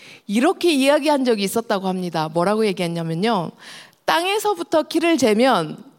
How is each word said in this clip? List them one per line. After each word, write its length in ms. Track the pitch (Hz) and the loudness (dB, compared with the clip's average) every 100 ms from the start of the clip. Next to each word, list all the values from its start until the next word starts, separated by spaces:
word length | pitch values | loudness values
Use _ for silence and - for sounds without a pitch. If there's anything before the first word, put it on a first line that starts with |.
| - - - | -20 -16 -4
이렇게 460 | 202 320 - 349 | 0 2 2 2
이야기한 520 | 285 269 294 285 294 | 2 4 2 2 2
적이 200 | 254 220 | 2 0
있었다고 440 | 196 233 226 202 190 | 0 -2 -2 -2 -2
합니다. 400 | 185 180 165 156 | -4 -4 -4 -2
뭐라고 380 | 165 180 214 220 | 0 0 2 0
얘기했냐면요. 880 | 185 175 170 165 165 220 208 160 - - - - _ | -2 -4 -4 -4 -2 0 -2 -4 -10 -20 -20 -20 _
"땅에서부터 760 | - 320 370 415 415 349 330 320 | -2 0 0 -2 -2 -4 -2 -2
키를 340 | - 320 339 320 | 0 0 2 2
재면 680 | 240 208 262 208 156 156 - | 2 4 4 2 -2 -8 -18